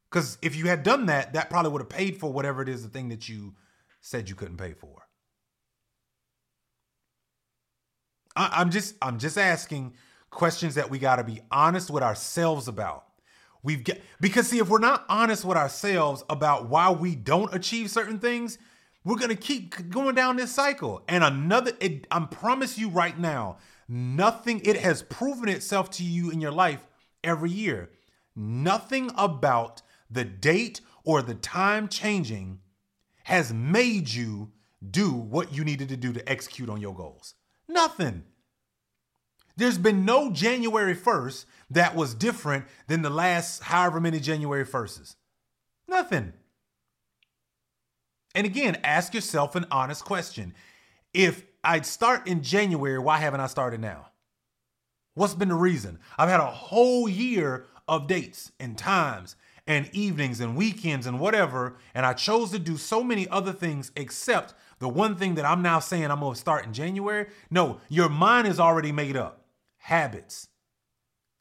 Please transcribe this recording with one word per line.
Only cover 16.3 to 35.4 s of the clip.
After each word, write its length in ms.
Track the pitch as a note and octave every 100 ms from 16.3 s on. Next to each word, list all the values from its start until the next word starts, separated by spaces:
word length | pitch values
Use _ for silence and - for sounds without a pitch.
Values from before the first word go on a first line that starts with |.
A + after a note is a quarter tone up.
| D3 D3+ C#3 A#2
why 240 | D3+ F3+
we 240 | F3 F3+ D3+
don't 400 | G#2+ D#3+ G#3 F#3
achieve 340 | F3+ A#3 G#3+
certain 300 | A3+ G#3 A3
things, 380 | A#3+ A#3+ A#3 - _ _ _ _ F3
we're 100 | A#3
gonna 200 | B3 A3
keep 380 | - C#4 F3+
c-, 100 | -
going 320 | F3 G#3 C4+ B3+
down 200 | B3+ B3+
this 180 | B3
cycle. 480 | C4 C#4+ C#4 C3+ F#2 -
And 160 | F3
another, 480 | D#3 C3+ D#3 A3+ B3 -
it, 260 | F#3+ D3 -
I 80 | E3+ D#3
promise 520 | - G#3 C4+ C4+ -
you 120 | A3
right 280 | F3 E3+ D#3
now, 400 | E3+ C#3+ G#2 F2 - _ -
nothing, 720 | A#2+ B2 C3+ G#3 A3+ A#3+ A3+ G3+
it 160 | G#3
has 200 | F#3 E3
proven 440 | - - B3+ C4 A3+
itself 420 | F3 - G3+ F#3+
to 120 | -
you 260 | F3 E3+ F3
in 120 | D#3+
your 100 | D#3
life 340 | D3+ F3+ C#3 - _ _ _
every 280 | D#3+ E3 E3+
year. 380 | F#3 G#3+ A2+ F2 _ _ _ _ -
Nothing 760 | G#2+ A#2+ D#3 G#3+ - C4 B3+ -
about 640 | G3 C#3 C#3 A#2+ A#2 - - _ -
the 140 | B2 A2
date 560 | F#2+ D3 F3 A#3 - - _ -
or 160 | D#3
the 140 | B2 A2+
time 520 | - F3 G3 G#3+ G#3+
changing 720 | - G#3+ G3+ C3 G#2+ F#2 F#2+ _ _ _ _ _ _ -
has 280 | F3+ B2+
made 560 | A2+ B2+ G3+ B3 G#3+ C#3+
you 420 | A#2 A#2 G#2 G#2+ _ _ _ G2
do 220 | G#2 G3+
what 400 | B2 A2 C3+